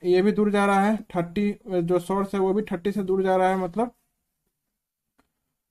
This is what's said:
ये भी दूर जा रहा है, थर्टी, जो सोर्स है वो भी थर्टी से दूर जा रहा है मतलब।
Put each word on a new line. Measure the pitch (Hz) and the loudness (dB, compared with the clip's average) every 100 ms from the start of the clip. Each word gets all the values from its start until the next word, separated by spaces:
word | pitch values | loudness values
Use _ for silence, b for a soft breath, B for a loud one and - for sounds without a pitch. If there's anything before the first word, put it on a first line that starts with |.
ये | 180 180 | 2 4
भी | 202 | 4
दूर | 208 208 | 2 2
जा | 202 202 | 2 2
रहा | 196 | 2
है, | 208 214 | 2 0
थर्टी, | - 180 170 208 208 196 208 | -4 -6 -4 -2 -2 -4 -4
जो | 180 170 180 | -2 0 0
सोर्स | 175 196 196 | 0 -2 -2
है | 196 | 0
वो | 190 | 0
भी | 208 | 0
थर्टी | 208 180 202 | -4 -6 -4
से | 202 | -4
दूर | 185 190 | -2 0
जा | 185 185 | 2 2
रहा | 185 | 2
है | 190 | 0
मतलब। | 180 202 240 - _ _ _ _ _ _ _ _ _ _ _ _ _ _ _ _ _ | -2 -4 -6 -8 _ _ _ _ _ _ _ _ _ _ _ _ _ _ _ _ _